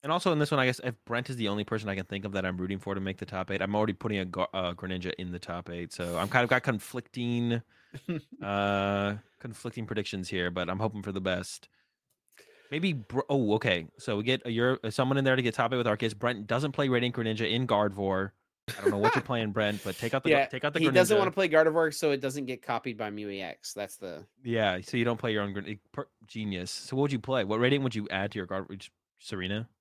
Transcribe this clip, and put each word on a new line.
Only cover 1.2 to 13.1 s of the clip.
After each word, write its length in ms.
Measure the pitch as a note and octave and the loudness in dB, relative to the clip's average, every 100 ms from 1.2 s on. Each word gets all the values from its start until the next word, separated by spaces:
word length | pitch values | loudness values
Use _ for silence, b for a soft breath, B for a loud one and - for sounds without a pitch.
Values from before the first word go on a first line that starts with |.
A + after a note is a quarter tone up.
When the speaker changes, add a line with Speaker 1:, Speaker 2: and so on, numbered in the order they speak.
| B2+ | -4
Speaker 1:
is 80 | B2+ | -4
the 120 | G#2+ | -2
only 160 | G2+ | -2
person 260 | G#2 A2 G#2 | -2 -2 -2
I 40 | G2 | -4
can 100 | F2+ | -4
think 180 | G2+ | -6
of 80 | G2+ | -4
that 140 | G2 F#2 | -2 -2
I'm 100 | F#2 | -2
rooting 220 | F#2 G2 | -4 -4
for 160 | G2 | -4
to 60 | G2 | -4
make 160 | F#2+ F#2 | -4 -6
the 80 | F#2+ | -8
top 240 | F#2+ F#2 | -6 -4
eight, 100 | G2 | -2
I'm 160 | G2 G#2 | 0 2
already 160 | G#2+ | 2
putting 280 | G2+ A2+ G#2 | 0 -2 -2
a 40 | |
Gar-, 240 | F#2 F2+ F2+ | -2 -2 -4
uh, 180 | F#2+ F2+ | -2 -4
Greninja 400 | F2 F#2 F#2 F2+ - | -4 -6 -4 -4 -6
in 120 | F2+ | -6
the 60 | F2 | -8
top 300 | - F2 E2+ | -8 -10 -8
eight. 240 | F2 E2+ | -10 -10
So 240 | - F2 E2+ | -6 -4 -2
I'm 120 | G2 | 2
kind 140 | B2+ | 2
of 60 | A#2+ | 4
got 140 | B2+ | 2
conflicting, 1000 | - A2 - B2+ - - A#2+ A#2+ A#2+ A#2 - B B C#3+ - | 2 -4 -4 -12 -10 -6 -2 0 2 0 -4 B B -20 -8
Speaker 2:
<laughs> 340 | E3 - - | -8 -8 -10
Speaker 1:
uh, 720 | G2 G2+ G2+ G2+ G2+ G2+ G2+ G#2 - _ | -2 2 4 4 2 2 0 -2 -8 _
conflicting 440 | B2 A2 A#2+ A#2 | -14 -10 -10 -8
predictions 460 | A2 G#2+ G2+ G2 F2+ | -6 -4 -4 -6 -4
here, 200 | F#2+ F2 | -2 -2
but 200 | F2 F2+ | -2 -4
I'm 80 | F#2+ | -2
hoping 240 | A2 G#2+ | -2 -2
for 100 | G2+ | -6
the 80 | F#2+ | -2
best. 480 | F#2+ F2+ F#2 - - _ _ _ _ _ _ - b b _ | 0 -2 -4 -12 -18 _ _ _ _ _ _ -20 b b _
Maybe 240 | D3 F#3+ | -2 -2
Br-, 260 | D3 G#2+ | -2 -2